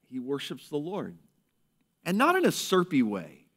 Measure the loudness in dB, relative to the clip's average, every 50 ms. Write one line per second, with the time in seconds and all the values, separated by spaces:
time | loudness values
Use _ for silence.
0 | _ _ -12 -10 -6 -6 -6 -6 -6 -10 -12 -14 -12 -8 -8 -6 -6 -6 -6 -6
1 | -8 -8 -12 -16 _ _ _ _ _ _ _ _ _ _ _ _ _ _ _ _
2 | _ -2 2 4 4 4 4 4 4 2 2 0 -2 2 2 2 2 4 2 2
3 | 2 2 0 -6 -8 -10 -18 -20 _ _ _